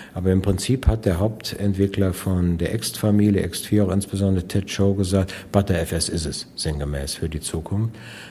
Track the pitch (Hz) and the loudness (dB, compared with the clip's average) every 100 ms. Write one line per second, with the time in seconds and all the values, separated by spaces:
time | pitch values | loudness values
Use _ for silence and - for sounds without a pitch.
0 | - - 92 95 101 95 - 131 - 110 | -12 -2 2 2 2 0 0 0 2 2
1 | 104 87 107 113 - - 101 95 98 98 | 2 2 0 -2 -10 -2 0 2 2 2
2 | 95 90 95 92 87 85 82 113 - - | 0 0 0 2 2 2 0 -2 -6 -2
3 | 107 104 104 98 92 - - 104 95 95 | 2 4 4 4 0 -6 0 2 2 0
4 | - 98 98 95 90 101 92 - 98 98 | -2 0 2 0 0 -4 -2 0 2 2
5 | 90 98 92 - - 101 98 85 82 85 | 2 2 0 -4 0 2 2 0 0 -2
6 | - 85 78 - - - 82 73 73 69 | -2 -2 -4 -6 -10 -6 -4 -2 -4 -4
7 | 69 - 80 76 - 82 80 101 113 - | -6 -6 -6 -6 -6 -6 -4 -2 -2 -4
8 | - - - | -16 -16 -18